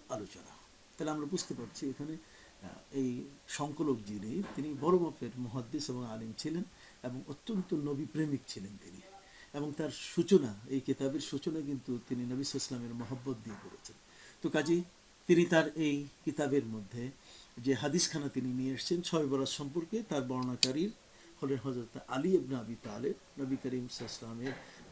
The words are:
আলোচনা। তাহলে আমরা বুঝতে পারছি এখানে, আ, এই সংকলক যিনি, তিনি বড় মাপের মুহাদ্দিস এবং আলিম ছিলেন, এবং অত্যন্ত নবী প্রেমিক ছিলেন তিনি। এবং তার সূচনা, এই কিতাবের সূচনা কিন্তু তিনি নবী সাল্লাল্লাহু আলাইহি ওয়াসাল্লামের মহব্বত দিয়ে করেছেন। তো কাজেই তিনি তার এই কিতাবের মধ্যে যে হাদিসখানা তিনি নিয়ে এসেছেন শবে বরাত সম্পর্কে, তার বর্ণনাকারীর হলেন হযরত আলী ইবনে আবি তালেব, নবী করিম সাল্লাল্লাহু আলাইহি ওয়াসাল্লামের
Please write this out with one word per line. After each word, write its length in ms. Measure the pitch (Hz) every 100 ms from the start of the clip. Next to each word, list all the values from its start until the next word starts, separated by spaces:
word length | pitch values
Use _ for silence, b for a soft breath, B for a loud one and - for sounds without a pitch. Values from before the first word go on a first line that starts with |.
| -
আলোচনা। 460 | - - 87 - - - - - -
তাহলে 140 | 156
আমরা 140 | 151 143
বুঝতে 280 | 180 -
পারছি 360 | 123 117 - 143
এখানে, 280 | 127 143 160 B B B B
আ, 40 | 190 - -
এই 320 | 143 127 123 - - -
সংকলক 500 | - 147 147 156 120 101
যিনি, 360 | 104 107 156 196 -
তিনি 200 | 147 135
বড় 160 | 147 185
মাপের 320 | 165 - 123 123
মুহাদ্দিস 520 | 123 127 113 151 139
এবং 160 | 123 123
আলিম 280 | 110 113 107
ছিলেন, 260 | 156 165 - B B B
এবং 200 | 123 127 -
অত্যন্ত 460 | 143 - 214 180
নবী 320 | 160 143 139 147
প্রেমিক 340 | 151 156 139 -
ছিলেন 300 | - 98 196
তিনি। 180 | - - - - B B B
এবং 200 | 147 151 147
তার 120 | 151
সূচনা, 680 | - - - 170 190 131 101 123
এই 120 | 135
কিতাবের 400 | - 135 135 147
সূচনা 420 | 139 139 - 156
কিন্তু 380 | 143 139 - 123 -
তিনি 140 | 123
নবী 200 | 123 127
সাল্লাল্লাহু 320 | 139 139 - 123
আলাইহি 180 | 120
ওয়াসাল্লামের 0 |
মহব্বত 420 | 117 110 127 127 117
দিয়ে 120 | 110 98
করেছেন। 320 | 95 - - - - B B B
তো 80 | 160
কাজেই 340 | 156 147 170 175 - - - -
তিনি 180 | 170 170
তার 220 | 165 151 160
এই 320 | 156 143 143 - -
কিতাবের 400 | 139 143 143 113
মধ্যে 460 | 110 98 120 123 - B B B -
যে 160 | 123
হাদিসখানা 560 | 127 143 165 160 160 143
তিনি 200 | 135 127
নিয়ে 240 | 127 131
এসেছেন 280 | 135 - 175
শবে 240 | 175 165 147
বরাত 220 | 135 135
সম্পর্কে, 560 | - 143 160 165 220 220
তার 120 | 151
বর্ণনাকারীর 720 | 123 127 127 123 127 135 196 - - B B -
হলেন 160 | 139 135
হযরত 420 | 139 123 113 - -
আলী 280 | 127 170 185
ইবনে 200 | 127 131
আবি 180 | 110 113
তালেব, 580 | - 104 127 202 - -
নবী 140 | 135 135
করিম 320 | 127 127 123
সাল্লাল্লাহু 460 | - 113 - 113
আলাইহি 180 | 117 127
ওয়াসাল্লামের 20 | 127 B B B